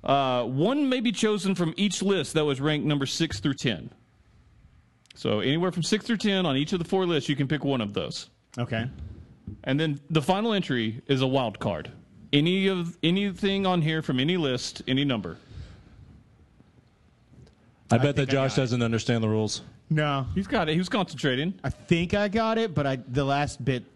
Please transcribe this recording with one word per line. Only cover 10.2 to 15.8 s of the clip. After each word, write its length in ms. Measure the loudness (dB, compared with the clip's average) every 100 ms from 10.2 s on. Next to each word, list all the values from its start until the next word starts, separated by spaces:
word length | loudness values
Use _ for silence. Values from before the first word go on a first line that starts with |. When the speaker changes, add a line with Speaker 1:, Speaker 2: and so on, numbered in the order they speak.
Speaker 1:
final 320 | 2 2 2
entry 480 | 0 0 0 -2 -4 -2
is 140 | 0
a 60 | 2
wild 320 | 2 0 -2
card. 320 | -4 -4 -6 -14 -20 -20 0
Any 340 | 2 4 2 2
of, 300 | 0 -4 -2
anything 640 | 0 2 0 0 0 0 2
on 160 | 2
here 200 | 2 0
from 180 | 0 0
any 180 | 2 2
list, 440 | 0 -2 -4 -10 -2
any 180 | 0 2
number. 320 | 0 -4 -10 -16 -16 -16 -18